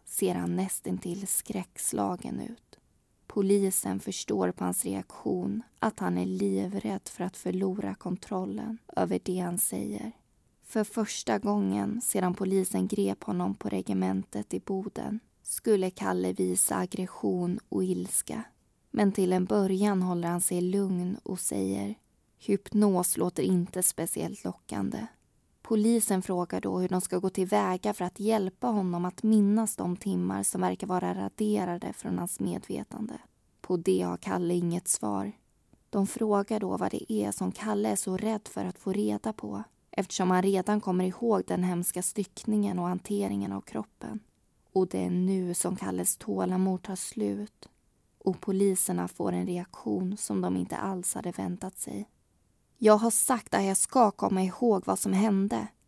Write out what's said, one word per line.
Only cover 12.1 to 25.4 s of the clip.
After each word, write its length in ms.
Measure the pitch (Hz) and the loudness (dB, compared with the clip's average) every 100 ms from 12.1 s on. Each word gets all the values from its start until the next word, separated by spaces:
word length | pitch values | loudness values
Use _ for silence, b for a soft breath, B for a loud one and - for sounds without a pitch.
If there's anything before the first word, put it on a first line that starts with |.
| 202 180 | 2 2
polisen 540 | 175 190 190 185 190 185 | 0 0 2 2 0 0
grep 360 | 202 196 196 | 2 0 -2
honom 320 | - 202 190 196 | -4 -2 -2 -2
på 140 | 208 | -4
regementet 840 | 202 185 190 185 - 202 - - | -4 -2 0 2 0 -4 -6 -6
i 60 | - | -6
Boden 600 | - 190 196 - - 214 _ _ | -4 -4 -4 -6 -6 -6 _ _
skulle 460 | - - - 208 185 | -8 -4 2 4 2
Kalle 440 | - 196 185 185 | -2 -2 0 0
visa 420 | 185 185 185 - 185 | 0 0 4 2 2
aggression 840 | 185 - 185 - 208 180 175 180 - | -2 -4 -6 -4 -2 0 0 -2 -4
och 140 | 202 | -2
ilska. 600 | 185 180 185 - - 226 220 _ _ _ _ | 0 0 0 -2 -2 -6 -10 _ _ _ _
Men 200 | - 202 | 2 2
till 220 | 202 185 | 4 2
en 120 | 185 185 | 2 2
början 560 | 214 190 190 208 196 | 2 2 2 2 2
håller 260 | 180 175 170 | 2 0 0
han 140 | 175 | 0
sig 200 | - 180 | 0 2
lugn 560 | 180 196 190 180 180 190 | 0 0 0 0 -2 -4
och 160 | - 185 | -6 -4
säger: 560 | - 202 190 196 202 214 _ _ _ _ | -2 -2 0 -2 -4 -8 _ _ _ _
"Hypnos 800 | - 196 - 208 208 185 180 - | -2 -2 2 4 4 4 2 2
låter 260 | 180 - | 0 0
inte 400 | - 180 180 185 | 2 2 2 2
speciellt 600 | 180 - 160 - 170 202 | 0 2 -2 -2 -4 -6
lockande." 640 | 185 185 - 208 - - 226 - _ _ | -8 -8 -8 -4 -4 -4 -8 -14 _ _